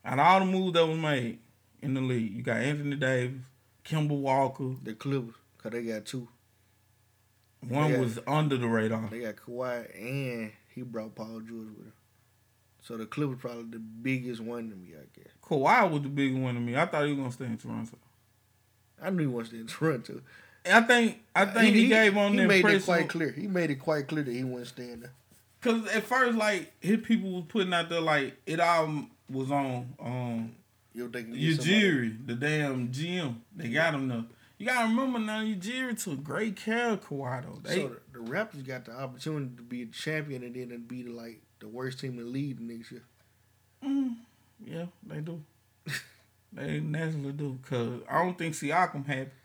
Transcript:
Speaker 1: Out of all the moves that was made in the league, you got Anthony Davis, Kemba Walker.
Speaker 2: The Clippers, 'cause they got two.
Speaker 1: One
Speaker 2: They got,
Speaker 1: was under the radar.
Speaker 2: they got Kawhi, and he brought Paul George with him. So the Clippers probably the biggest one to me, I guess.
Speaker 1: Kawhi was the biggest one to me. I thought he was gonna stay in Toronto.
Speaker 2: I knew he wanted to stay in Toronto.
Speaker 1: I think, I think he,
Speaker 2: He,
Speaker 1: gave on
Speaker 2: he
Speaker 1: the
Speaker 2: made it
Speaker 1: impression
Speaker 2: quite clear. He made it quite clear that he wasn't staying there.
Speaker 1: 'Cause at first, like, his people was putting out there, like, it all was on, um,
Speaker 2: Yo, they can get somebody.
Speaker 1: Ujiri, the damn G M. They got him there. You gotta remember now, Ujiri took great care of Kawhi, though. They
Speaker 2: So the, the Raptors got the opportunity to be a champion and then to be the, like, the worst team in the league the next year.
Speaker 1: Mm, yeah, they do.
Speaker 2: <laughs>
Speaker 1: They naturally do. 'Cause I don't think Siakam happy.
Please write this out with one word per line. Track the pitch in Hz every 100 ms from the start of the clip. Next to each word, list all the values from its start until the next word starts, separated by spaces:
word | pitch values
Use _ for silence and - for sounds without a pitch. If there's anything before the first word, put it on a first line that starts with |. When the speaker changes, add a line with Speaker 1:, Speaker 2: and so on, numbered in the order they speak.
Speaker 1:
Out | - 131
of |
all | 180 190
the |
moves | 190 185 190
that | 170
was | 165 160
made | 156 139 117 - _ _ _ _
in | -
the | 131
league, | 131 123 113
you | 98
got | 123 113
Anthony | 131 147 143
Davis, | 139 131 131 123 135 127 _ _ _
Kemba | - 156 151 143
Walker. | 135 135 131 131 131 127
Speaker 2:
The | 110
Clippers, | 110 139 139 113 - _ _
'cause | 113
they | 117
got | 117 110
two. | 104 131 117 _ _ _ _ _ _ _ _ _ _ _ _ _
Speaker 1:
One | 120 131 151
Speaker 2:
They | 135
got, |
Speaker 1:
was | 123 113 -
under | 151 151 131
the | 117
radar. | 113 110 110 107
Speaker 2:
they | 113
got | 117 104
Kawhi, | - 120 127 120 113 -
and | 113 139 131 117 110 - _
he | -
brought | 127 113 110
Paul | 104 110 113
George | 110 113 110
with | 104 110
him. | _ _ _ _ _ _ _ _ _
So | - 117
the |
Clippers | 110 - 147 127
probably | 123 120
the | 117 113
biggest | 110 113 127 131 123 113
one | 113 120 113
to |
me, | 95 90
I | 78 67
guess. | - - _
Speaker 1:
Kawhi | - 151 143 247 196
was | 147
the | 139
biggest | 143 139 131
one | 127
to | 120
me. | 120
I | 127
thought | 170 156
he | 147
was | 143
gonna | 131
stay | 120
in | 123 113
Toronto. | 120 113 113 - _ _ _ _ _ _ _ _ _ _
Speaker 2:
I | 165
knew | 185
he | 147
wanted | 120
to | 113
stay | 117
in | 113
Toronto. | - 160 131 - - - - - _
Speaker 1:
I | 180 214
think, | 233 240 226 - _
I | 170
think | 196 220 220
he, | 208
Speaker 2:
He, | 240
Speaker 1:
gave | 220 214 202
on | 202
Speaker 2:
he | 202
Speaker 1:
the | 190
Speaker 2:
made |
it | 190
Speaker 1:
impression | 208 196
Speaker 2:
quite | 185 170 151
clear. | 170 147
He | 139 202
made | 180 165
it |
quite | 135 165 151 139
clear | 156
that | 139
he | 123
wasn't | 131 123 120
staying | - 123 117
there. | 127 - _ - _ _
Speaker 1:
'Cause | 240 226 208
at | 214
first, | 214 254 247 226
like, | 214 196 - _
his | 170 220
people | - 220 190
was | 180 160
putting | 220 185
out | 170 165
there, | 170
like, | 160 151 131 -
it | - 160
all | 170 170 160 151 117 _ -
was | 131 135
on, | 143 135 123 123 -
um, | 117 127 123 117 113 - _ _ _
Speaker 2:
Yo, | 113 120
they | 120
can | 113
get | 123 156
somebody. | 147 147 214
Speaker 1:
Ujiri, | 196 143 117 110 131
the |
damn | 120 147 151 143 127 123
G | 131 165 180
M. | 151 117 -
They | 180 120
got | 139 165
him | 143 131
there. | 120 113 - _ _
You |
gotta | 214 254 226
remember | 233 269 240
now, | 214 214
Ujiri | 220 196 185 254 254 226
took | - 135
great | 147 151 220
care | 196 220 226 240
of | 214
Kawhi, | - 143 127 131
though. | 143 -
They | -
Speaker 2:
So | 175 139 117 -
the, | 127
the | 113
Raptors | 160 220 147
got | 131 127
the | 120
opportunity | 120 135 123 156 156 135
to | 127
be | 120 123
a | 117
champion | - 156 156 151 131
and | 123
then | 127 123
to | 120
be | 117 123
the, | 120
like, | 117 117 113 _ _
the | 107
worst | 120 131 131
team | 135 120
in |
the | 120
league | 131 143 117
the |
next | 117 117 117
year. | 120 - _ _ _ _ _ _ _
Speaker 1:
Mm, | 277 277 262 233 - _ _ _
yeah, | 220 165 175 _
they | - 151
do. | 156 165 151 _ _ _
Speaker 2:
<laughs> | - - - _ _ _ _
Speaker 1:
They | - 143 151
naturally | 156 151 160 156 139
do. | 143 143 131
'Cause | - 127 117 120 -
I | 143
don't | 180 180
think | 165
Siakam | 156 143 165 180 147
happy. | 135 135 135 -